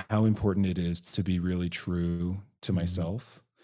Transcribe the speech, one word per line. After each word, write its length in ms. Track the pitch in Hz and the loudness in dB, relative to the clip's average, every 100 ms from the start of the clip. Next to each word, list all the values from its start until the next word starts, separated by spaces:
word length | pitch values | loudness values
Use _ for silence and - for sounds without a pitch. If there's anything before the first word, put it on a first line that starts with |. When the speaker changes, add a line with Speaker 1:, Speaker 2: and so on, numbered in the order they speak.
| - | 0
Speaker 1:
how 140 | 107 | 4
important 420 | 110 101 104 95 95 | 4 4 2 2 2
it 120 | 87 | 2
is 220 | 87 85 | 0 -2
to 220 | - - | -2 -2
be 160 | 98 90 | 0 0
really 300 | 90 90 90 | 0 0 -2
true 720 | - - 87 85 85 87 98 - _ | -4 -2 0 0 0 -2 -4 -10 _
to 100 | - | -2
Speaker 2:
Mm-hmm. 80 | 90 | 0
Speaker 1:
myself 600 | 87 90 82 110 - - _ _ | 0 0 -2 -4 -10 -16 _ _